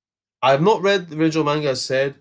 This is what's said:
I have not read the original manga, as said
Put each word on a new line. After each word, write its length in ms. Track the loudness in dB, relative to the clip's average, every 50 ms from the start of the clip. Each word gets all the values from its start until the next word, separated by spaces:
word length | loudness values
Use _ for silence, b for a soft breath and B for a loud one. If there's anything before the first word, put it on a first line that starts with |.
| _ _ _ _ _ _ _ -2
I 100 | 2 2
have 100 | 2 4
not 200 | 4 2 2 2
read 260 | 2 0 0 0 -2
the 100 | -6 -4
original 280 | -2 -2 0 0 0 0
manga, 240 | 0 -2 -2 -2 -2
as 120 | -2 -4
said 340 | -4 -4 -2 -2 -2 -2 -6 _